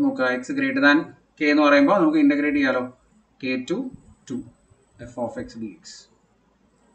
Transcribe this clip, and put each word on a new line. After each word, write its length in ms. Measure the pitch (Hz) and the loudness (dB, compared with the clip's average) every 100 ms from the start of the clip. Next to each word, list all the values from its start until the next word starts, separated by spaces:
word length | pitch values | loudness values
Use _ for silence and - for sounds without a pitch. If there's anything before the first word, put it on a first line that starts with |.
നോക്കുക, 240 | 277 262 254 254 | -2 0 -2 -4
x 100 | 254 269 | -6 -4
greater 240 | 269 262 285 | -4 2 2
than 120 | 294 - - _ - | 2 0 -12 _ -4
k 100 | 147 | 0
എന്ന് 100 | 147 147 | 4 4
പറയുമ്പോൾ 300 | 143 143 202 | 6 4 4
നമുക്ക് 180 | 156 156 143 | 2 4 2
ഇന്റഗ്രേറ്റ് 340 | 285 294 285 | 2 0 0
ചെയ്യാലോ, 240 | 269 254 254 - _ _ _ _ | 0 -2 -6 -12 _ _ _ _
k 220 | 131 131 127 | -6 -6 -6
to 60 | 190 262 - - - - | -8 -8 -14 -20 -20 -14
two 120 | 123 - _ _ _ _ - - | -12 -14 _ _ _ _ -20 -16
f 60 | 123 117 | -8 -8
of 80 | 127 117 | -8 -12
x 40 | 117 | -12
dx 200 | 107 90 - - - _ _ _ _ _ _ _ _ | -14 -14 -20 -20 -20 _ _ _ _ _ _ _ _